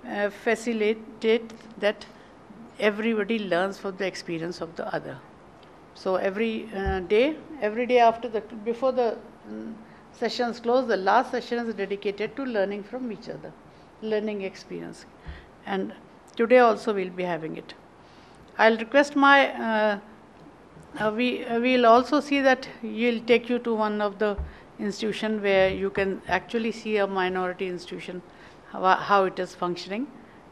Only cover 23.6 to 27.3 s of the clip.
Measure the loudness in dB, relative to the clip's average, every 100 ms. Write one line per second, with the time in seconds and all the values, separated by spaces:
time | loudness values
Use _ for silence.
23.6 | 0 -2 0 0 -2 0 -2 -2 -6 -12
24.6 | -18 -8 -6 -4 -4 -2 -2 -2 2 4
25.6 | 4 2 -2 -2 -2 -2 -2 -2 -2 -4
26.6 | -4 -4 -2 0 0 0 -2